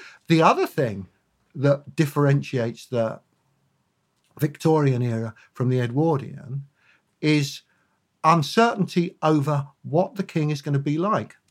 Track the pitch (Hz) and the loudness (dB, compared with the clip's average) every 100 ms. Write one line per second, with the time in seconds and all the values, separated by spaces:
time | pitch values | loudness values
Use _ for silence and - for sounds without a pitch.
0 | - - - 165 180 285 381 - 123 98 | -20 -18 0 4 6 4 0 -2 -4 -4
1 | 92 _ _ _ _ 151 139 139 - - | -12 _ _ _ _ -2 0 0 -2 -2
2 | 147 147 143 139 139 131 117 117 - 120 | -2 2 2 2 0 -4 -4 -6 -6 -2
3 | 113 - _ _ _ _ _ _ _ _ | -2 -4 _ _ _ _ _ _ _ _
4 | _ _ _ - 151 143 160 156 143 123 | _ _ _ -4 -4 -2 2 2 2 0
5 | 123 113 113 - _ - 127 127 120 127 | -2 -4 -6 -12 _ -4 -2 0 -2 0
6 | 165 147 - - - 139 - _ _ _ | 0 0 -4 -16 -12 -12 -12 _ _ _
7 | _ _ 151 151 143 - _ _ _ _ | _ _ 0 0 0 -8 _ _ _ _
8 | _ _ 156 165 143 - 233 233 180 180 | _ _ 2 2 2 2 2 2 -2 0
9 | 175 - 156 151 143 143 139 _ 123 151 | -2 -2 2 2 2 -2 -4 _ -4 0
10 | 190 196 185 165 151 147 151 143 143 151 | 0 -4 -6 -2 -2 -4 -2 -2 -2 -2
11 | 190 156 107 - _ | -2 -2 -6 -14 _